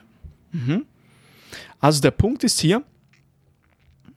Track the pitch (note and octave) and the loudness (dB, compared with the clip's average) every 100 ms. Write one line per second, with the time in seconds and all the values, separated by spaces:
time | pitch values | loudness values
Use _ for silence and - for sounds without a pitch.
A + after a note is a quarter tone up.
0 | _ _ - - _ F3 B2 F3 D4+ _ | _ _ -20 -20 _ -8 -4 -4 -6 _
1 | _ _ _ _ - - - - C#3+ D3+ | _ _ _ _ -20 -20 -20 -2 0 2
2 | C#3 - G3+ C#4 B3 - D#3+ G#3+ - _ | 2 2 -2 0 -2 0 0 0 -4 _
3 | _ _ _ _ _ _ _ _ _ _ | _ _ _ _ _ _ _ _ _ _
4 | - | -20